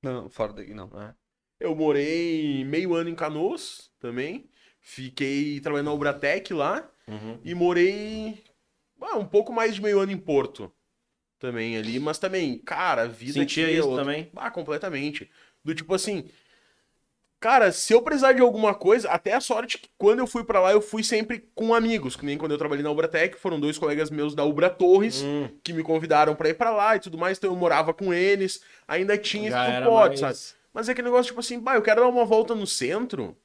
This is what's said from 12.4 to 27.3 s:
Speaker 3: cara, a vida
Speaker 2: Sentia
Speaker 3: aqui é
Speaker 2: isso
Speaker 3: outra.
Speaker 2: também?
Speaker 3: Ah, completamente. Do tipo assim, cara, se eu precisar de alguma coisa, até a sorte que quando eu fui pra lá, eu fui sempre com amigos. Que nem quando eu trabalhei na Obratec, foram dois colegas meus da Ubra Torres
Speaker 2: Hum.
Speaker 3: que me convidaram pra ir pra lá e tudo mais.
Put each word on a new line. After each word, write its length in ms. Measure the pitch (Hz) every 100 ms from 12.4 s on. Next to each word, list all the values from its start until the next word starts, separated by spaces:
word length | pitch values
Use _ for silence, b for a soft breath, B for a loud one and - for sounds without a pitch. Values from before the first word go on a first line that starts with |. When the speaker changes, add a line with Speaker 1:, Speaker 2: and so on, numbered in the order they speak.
| 160 120
Speaker 3:
cara, 460 | - - 180 131
a 40 | 117
vida 260 | 110 120
Speaker 2:
Sentia 300 | 143 143 - 160
Speaker 3:
aqui 100 | 160
é 20 |
Speaker 2:
isso 80 | 147
Speaker 3:
outra. 160 | 131
Speaker 2:
também? 260 | 139 147 165 -
Speaker 3:
Ah, 160 | 226
completamente. 800 | 196 151 151 190 147 147 147 - b b b
Do 140 | 147 160
tipo 180 | 160
assim, 300 | 185 214 196 - b b b b b b b _ _ _ _
cara, 320 | 220 254 208
se 220 | 165 -
eu 80 | 226
precisar 320 | 247 294 262
de 80 | 262
alguma 320 | 247 214 214
coisa, 360 | 202 185 233 202
até 240 | 170 -
a 80 | 226
sorte 360 | - 220 170 -
que 120 | - _
quando 220 | 196 233
eu 80 | 254
fui 160 | 240
pra 160 | 226 202
lá, 120 | 185
eu 100 | 208
fui 220 | 208 220
sempre 420 | 220 220 220 233 _ -
com 180 | 226
amigos. 420 | 226 226 226 131 -
Que 100 | 143
nem 120 | 143
quando 140 | 151
eu 40 | 147
trabalhei 260 | 151 143
na 80 | 147
Obratec, 460 | 147 160 165 170 160
foram 220 | 190 160
dois 180 | 147 147
colegas 320 | 156 147 156
meus 240 | 151 147 143
da 80 |
Ubra 260 | 147 147 180
Torres 520 | 180 180 190 214 135
Speaker 2:
Hum. 280 | 143 147 135 -
Speaker 3:
que 100 | -
me 100 | 165
convidaram 520 | 160 160 165 151 151 156
pra 140 | 160
ir 40 | 160
pra 160 | 233
lá 240 | 214 208 214
e 40 |
tudo 180 | 196 160
mais. 200 | 175